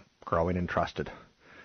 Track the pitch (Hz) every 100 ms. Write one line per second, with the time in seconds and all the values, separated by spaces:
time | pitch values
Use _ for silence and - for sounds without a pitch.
0 | - _ - 85 85 90 87 - 82 -
1 | 73 - - _ - -